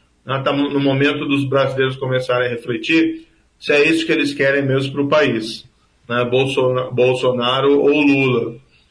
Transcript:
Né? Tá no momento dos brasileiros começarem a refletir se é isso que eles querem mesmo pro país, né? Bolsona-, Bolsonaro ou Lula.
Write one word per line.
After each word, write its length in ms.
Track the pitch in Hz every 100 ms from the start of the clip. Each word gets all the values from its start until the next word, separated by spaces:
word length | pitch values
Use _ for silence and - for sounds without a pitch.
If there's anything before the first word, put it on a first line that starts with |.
| _ _ -
Né? 160 | 135
Tá 100 | 139
no 260 | 143 143 139
momento 460 | 139 135 143 143 139
dos 180 | 139 131
brasileiros 520 | 139 131 127 131 131
começarem 500 | 127 127 127 123 123
a 40 |
refletir 760 | 117 117 113 - 165 160 - - _ _ _
se 140 | -
é 160 | 147 151
isso 160 | 165 -
que 60 |
eles 220 | 156 143
querem 320 | - 139 139 135
mesmo 280 | 135 135
pro 140 | 143 143
país, 600 | 151 143 113 110 - - _ _ _ -
né? 160 | 120
Bolsona-, 640 | 120 123 131 135 127 127 127
Bolsonaro 840 | 123 127 127 131 120 120 131 139 143
ou 240 | 143 147
Lula. 540 | 143 139 135 117 113 - - _ _